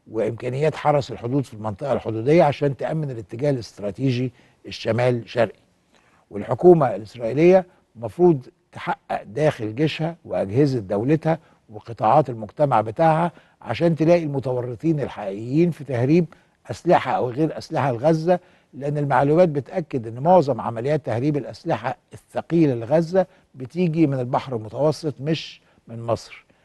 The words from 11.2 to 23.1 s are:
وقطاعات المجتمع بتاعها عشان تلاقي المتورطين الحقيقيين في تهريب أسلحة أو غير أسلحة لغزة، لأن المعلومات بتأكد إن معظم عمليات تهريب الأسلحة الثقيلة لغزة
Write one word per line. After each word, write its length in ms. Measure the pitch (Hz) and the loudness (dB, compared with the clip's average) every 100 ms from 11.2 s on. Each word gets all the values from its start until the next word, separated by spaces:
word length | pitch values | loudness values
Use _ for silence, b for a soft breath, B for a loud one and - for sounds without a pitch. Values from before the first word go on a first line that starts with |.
| 160 165 b b _ | 0 -4 b b _
وقطاعات 600 | 104 - 117 110 139 139 | -20 -16 -4 2 2 2
المجتمع 500 | 117 107 - 143 117 | -4 -10 -2 2 2
بتاعها 520 | 110 113 160 156 175 - b b | 0 2 2 2 0 -6 b b
عشان 340 | - 120 170 160 | -10 -2 0 2
تلاقي 260 | 160 175 | 4 2
المتورطين 760 | 156 139 131 127 123 117 160 151 | 2 -4 -4 -4 -6 -4 -2 -2
الحقيقيين 680 | 113 - 104 98 120 147 175 | -4 -6 -10 -8 -2 2 2
في 140 | 151 | 0
تهريب 420 | 143 120 127 170 165 b b b - | -4 0 2 2 2 b b b -14
أسلحة 420 | 107 165 160 131 | -6 2 2 2
أو 180 | 117 127 | -2 -2
غير 280 | 120 160 - | -2 -2 -4
أسلحة 340 | - 151 139 | -6 -2 0
لغزة، 480 | 117 147 165 160 180 - b b | 0 2 2 2 0 -2 b b
لأن 240 | 135 143 147 | -10 -6 -2
المعلومات 500 | 143 127 143 160 185 | 0 2 4 4 4
بتأكد 580 | 143 - 185 160 135 110 | 2 -6 -6 -6 -6 -6
إن 160 | 117 | -2
معظم 380 | 151 185 139 113 | 4 6 6 0
عمليات 460 | 110 117 127 151 - | -4 -4 -2 -2 -2
تهريب 300 | 113 143 143 | -2 0 -2
الأسلحة 600 | 113 - 165 120 120 - _ | -4 -8 -6 -4 -4 -8 _
الثقيلة 600 | 131 _ 120 - 170 151 | -20 _ -10 0 2 4
لغزة 520 | 117 110 156 165 | 2 0 0 2